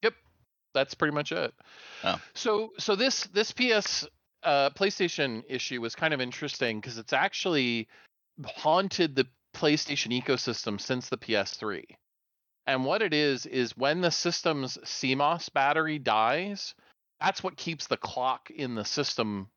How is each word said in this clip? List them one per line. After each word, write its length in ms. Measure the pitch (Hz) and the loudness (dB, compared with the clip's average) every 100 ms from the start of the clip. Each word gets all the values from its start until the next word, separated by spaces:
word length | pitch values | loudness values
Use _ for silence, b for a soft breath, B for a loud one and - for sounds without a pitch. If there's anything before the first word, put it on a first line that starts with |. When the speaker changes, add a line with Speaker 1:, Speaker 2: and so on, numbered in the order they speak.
Speaker 1:
Yep, 120 | 226 - _ _ _ _ _ | 0 -2 _ _ _ _ _
that's 200 | 135 139 | 0 0
pretty 200 | - 156 | 2 0
much 180 | 147 147 | 0 -2
it. 220 | 165 156 - B B B B | -2 -4 -6 B B B B
Speaker 2:
Oh. 160 | - - - | -2 -2 -4
Speaker 1:
So, 380 | - 240 214 220 - | -4 0 0 0 -6
so 160 | - | -2
this, 300 | 196 262 - | 2 2 0
this 260 | - 196 220 | -2 -2 -2
P 220 | - 247 | 0 2
S, 340 | 220 196 - - _ _ _ | 2 2 -4 -4 _ _ _
uh, 280 | - 143 139 | 2 4 4
PlayStation 720 | 143 196 - 175 - 143 113 - | 2 0 2 -2 0 -2 -2 -6
issue 320 | 131 - 127 | -6 -4 -4
was 140 | 117 | -6
kind 200 | - 165 | -2 0
of 60 | 147 | 0
interesting 600 | 127 120 147 - 123 107 | -2 -4 -8 -2 -2 -2
'cause 180 | 107 117 | -6 -12
it's 140 | 113 | -2
actually 760 | 160 190 - 190 156 123 117 110 B B _ _ - | 0 0 0 0 2 2 0 -2 B B _ _ -16
haunted 720 | 139 - 151 165 196 - 165 135 | -14 -4 2 4 2 2 2 2
the 100 | 131 _ _ | -2 _ _
PlayStation 640 | - 160 151 - 143 113 123 | 0 4 4 2 -2 0 -2
ecosystem 580 | 123 127 - 113 - 101 | 0 0 0 -4 -4 -6
since 280 | - 127 117 | -2 -4 -2
the 80 | 117 | -8
P 180 | - | 0
S 220 | 107 98 - | 0 0 -4
three. 300 | 107 90 - - _ _ _ _ _ _ - | -6 -8 -10 -20 _ _ _ _ _ _ -2
And 180 | 131 | 0
what 180 | 131 190 | 2 2
it 100 | 208 | 2
is, 340 | 151 147 131 - | 2 2 0 -2
is 300 | 131 120 - | -2 -2 0
when 240 | 135 165 | 0 2
the 100 | 175 | 2
system's 680 | - 175 170 175 151 131 - - | 0 -2 0 0 0 -2 -6 -10
C 260 | - 127 | -4 0
mos 340 | 135 147 165 - | 2 2 2 -2
battery 500 | - 135 156 156 151 | 0 2 2 0 0
dies, 760 | 127 110 110 143 190 202 - - b _ _ _ | 2 4 4 2 -2 -6 -10 -12 b _ _ _
that's 220 | 180 196 | -2 0
what 140 | 185 156 | -4 -6
keeps 300 | - 160 - | -8 -6 -2
the 100 | 127 | -2
clock 540 | - - 127 127 - | -2 -2 0 0 -6
in 240 | - 135 117 | -6 -4 -2
the 80 | |
system 640 | 104 - 139 - 110 101 98 | -2 -2 -2 0 -2 -2 -6